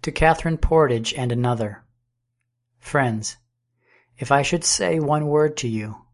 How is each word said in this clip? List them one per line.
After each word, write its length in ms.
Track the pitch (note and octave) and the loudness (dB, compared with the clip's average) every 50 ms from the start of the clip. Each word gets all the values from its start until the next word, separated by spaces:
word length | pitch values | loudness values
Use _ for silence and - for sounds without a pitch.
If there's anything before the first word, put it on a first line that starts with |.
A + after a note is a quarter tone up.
| - | -8
To 100 | - - | -8 -2
Catherine 460 | - - D#3+ D#3+ - - E3 E3 D#3 | 4 4 4 4 4 0 -4 -2 0
Portage 560 | - - D#3+ D#3+ D#3 C3+ B2 A2+ A2+ - - | 0 2 4 4 4 4 2 -2 -2 -4 -6
and 180 | - B2+ B2 A#2+ | -4 -4 -2 -2
another. 520 | A#2+ A#2+ B2 B2 A2+ A2+ G#2 G#2 - _ _ _ _ _ _ _ _ _ _ _ _ _ _ _ _ _ _ _ _ | 0 0 0 0 -2 -4 -6 -8 -12 _ _ _ _ _ _ _ _ _ _ _ _ _ _ _ _ _ _ _ _
Friends, 600 | _ - - D3 C3+ B2 A2+ A2 G#2+ - - _ _ _ _ _ _ _ _ _ _ _ _ _ _ _ _ _ | _ -2 0 0 2 2 -2 -4 -6 -8 -12 _ _ _ _ _ _ _ _ _ _ _ _ _ _ _ _ _
if 120 | - - | 0 2
I 120 | C#3 C#3 C#3+ | 2 2 2
should 200 | - - E3 - | 2 -2 -2 0
say 380 | - - - - F3 E3+ D#3+ | -2 -2 0 0 0 0 0
one 260 | D3+ C#3 D3+ D3+ D3+ | 0 0 0 0 0
word 300 | D3 D3 D3+ D3+ D3+ D3+ - | 0 2 2 2 2 0 -4
to 100 | - A#2+ | -6 -4
you, 280 | A2 A2 G#2 G#2+ G#2+ - - _ | -4 -4 -6 -6 -10 -12 -18 _